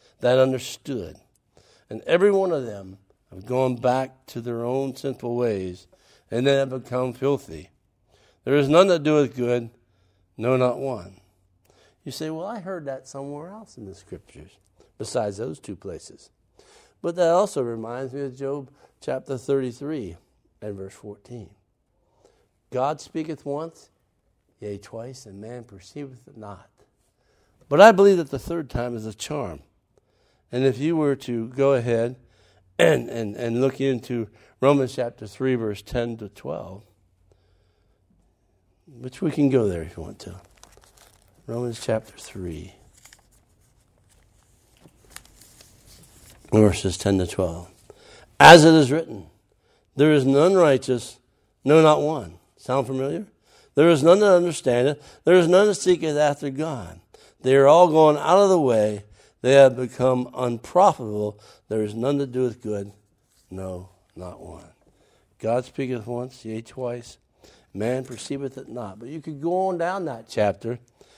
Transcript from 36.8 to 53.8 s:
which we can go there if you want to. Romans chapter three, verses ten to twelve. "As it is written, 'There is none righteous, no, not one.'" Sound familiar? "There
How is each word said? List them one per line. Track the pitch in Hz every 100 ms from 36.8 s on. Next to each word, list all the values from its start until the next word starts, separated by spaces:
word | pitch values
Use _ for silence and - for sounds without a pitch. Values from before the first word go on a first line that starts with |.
| - _ _ _ _ _ _ _ _ _ _ _ _ _ _ _ _ _ _ _ _
which | 123 127 -
we | 170
can | 147 143
go | 131 104
there | 85
if | 80 -
you |
want | 80 -
to. | - 92 - _ - _ _ _ _ _ _ _ -
Romans | 117 120 117
chapter | - 110 - -
three, | - 98 90 78 92 - _ _ - _ _ _ _ _ _ _ _ _ _ _ _ _ _ _ _ _ _ _ _ - _ _ - _ - _ _ - _ _ - - -
verses | 107 107 - 98 90
ten | 101 98
to | 90
twelve. | - 90 85 87 _ _ - _ - - -
"As | 143 170
it | 160
is | 160 131
written, | 151 - 104 82 _ _ _ _ _ _
'There | - 156
is | 151
none | 131 139 170
righteous, | 190 160 131 - 123 - - _ _ _ _
no, | 135 156
not | 156 151
one.'" | 147 156 90 85 _ _
Sound | - 131 127
familiar? | 135 135 170 208 _ _ _ _
"There | -